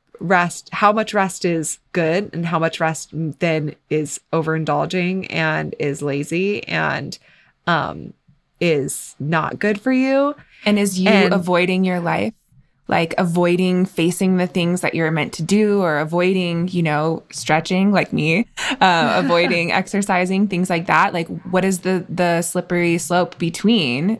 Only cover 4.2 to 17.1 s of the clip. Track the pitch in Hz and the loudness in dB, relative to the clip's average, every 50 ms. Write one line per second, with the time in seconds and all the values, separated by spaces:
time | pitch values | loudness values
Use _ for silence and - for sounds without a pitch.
4.2 | - _ - 165 156 160 160 160 156 151 147 147 151 160 185 185 175 180 185 190 | -8 _ -2 -2 0 0 -2 0 0 0 0 0 0 0 -2 -2 0 0 -2 -4
5.2 | - - - 165 160 156 156 156 151 151 - - 143 143 143 147 143 143 139 143 | -4 -4 -4 -2 -2 0 0 -2 -4 -6 -6 -4 -4 -4 -2 -4 -4 -4 -2 -4
6.2 | 147 - 170 180 190 202 202 - - - 160 160 156 147 139 - 139 127 - - | -4 -2 -2 -2 0 0 -2 -4 -6 -6 -4 -2 -2 -2 -2 -4 -6 -8 -12 -14
7.2 | _ _ _ _ _ _ _ _ _ 175 170 147 139 - - - - - - _ | _ _ _ _ _ _ _ _ _ -2 0 0 -2 -4 -6 -10 -14 -16 -18 _
8.2 | _ _ _ _ _ _ _ - 175 170 156 139 135 143 - - - - - - | _ _ _ _ _ _ _ -2 0 2 2 2 0 -2 -6 -8 -10 -14 -12 -8
9.2 | 139 151 170 160 151 - - - - 208 208 208 - 254 262 254 262 269 269 269 | -4 -2 0 0 0 -2 -4 -2 -2 -2 -2 -2 0 0 2 2 2 2 2 2
10.2 | 277 285 285 - - _ - - - 208 208 202 202 196 185 185 185 208 220 196 | 2 0 -2 -6 -14 _ -20 -6 -2 0 2 2 2 0 0 0 2 4 4 4
11.2 | 185 180 196 190 170 180 180 175 180 180 185 185 190 185 180 175 170 165 160 175 | 4 4 2 0 0 2 2 2 2 2 2 2 0 0 0 -2 -2 -2 -2 -2
12.2 | - 220 - _ _ _ _ - _ _ _ _ _ - 170 170 170 165 - - | -2 -4 -6 _ _ _ _ -20 _ _ _ _ _ -2 0 0 0 0 0 -2
13.2 | 185 170 165 175 175 175 175 180 185 185 180 180 185 - - - 160 175 175 - | 0 0 2 2 2 2 2 2 2 2 2 2 0 0 0 0 0 0 0 0
14.2 | 190 185 185 180 180 175 - 185 170 170 180 175 - - - 165 165 156 160 156 | 2 2 2 2 0 0 0 0 0 0 0 0 -2 -2 0 0 0 0 0 -2
15.2 | 143 - - - 156 - 196 214 214 208 202 202 185 165 151 143 156 151 170 175 | -2 -4 -6 -6 -2 0 2 2 4 4 2 2 2 2 0 0 -2 0 0 0
16.2 | 180 185 190 185 180 175 170 170 170 180 180 175 165 151 151 147 156 165 | 2 2 2 0 0 -2 -2 -2 -2 -2 -2 0 0 0 0 0 0 0